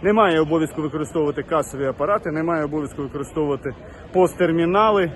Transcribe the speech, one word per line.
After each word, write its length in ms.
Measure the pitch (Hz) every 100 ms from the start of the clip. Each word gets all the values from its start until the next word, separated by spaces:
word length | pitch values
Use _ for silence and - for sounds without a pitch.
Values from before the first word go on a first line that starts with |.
Немає 380 | 175 214 202 160
обов'язку 420 | 156 165 156 -
використовувати 600 | 151 156 151 170 147 143
касові 440 | 135 160 139 135 139
апарати, 440 | 127 147 202 165
немає 340 | 156 160 165
обов'язку 380 | 147 156 143 -
використовувати 720 | 139 143 139 - 147 139 139 - - - -
посттермінали 1000 | 185 180 - 175 165 170 190 220 202 175